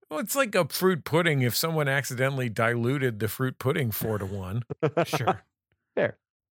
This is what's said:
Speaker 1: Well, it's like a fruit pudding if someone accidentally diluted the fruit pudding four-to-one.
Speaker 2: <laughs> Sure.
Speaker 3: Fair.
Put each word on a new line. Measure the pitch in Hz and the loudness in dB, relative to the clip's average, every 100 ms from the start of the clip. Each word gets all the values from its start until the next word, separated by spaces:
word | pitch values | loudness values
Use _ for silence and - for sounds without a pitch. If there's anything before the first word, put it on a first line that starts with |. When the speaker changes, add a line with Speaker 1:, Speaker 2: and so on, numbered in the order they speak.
| _ | _
Speaker 1:
Well, | 311 | -6
it's | 233 277 | -2 0
like | 254 202 | 2 2
a | 156 | 0
fruit | - 185 175 - | 2 2 2 2
pudding | 160 170 143 | 2 4 4
if | 123 - | 2 2
someone | 165 160 139 | 0 0 2
accidentally | 139 131 123 135 139 123 | 0 -2 0 0 0 -2
diluted | 104 117 120 117 143 131 104 | 0 0 2 0 0 -2 -2
the | 107 | -4
fruit | - 127 - | -2 -4 -2
pudding | 127 165 123 | -2 0 -2
four-to-one. | 104 113 104 98 101 92 113 - - | -2 -2 -2 -4 -8 -6 -6 -6 -2
Speaker 2:
<laughs> | 151 165 160 | 0 0 0
Sure. | 147 123 - _ _ _ _ _ - | 0 0 -2 _ _ _ _ _ -2
Speaker 3:
Fair. | - - _ _ _ | -2 -4 _ _ _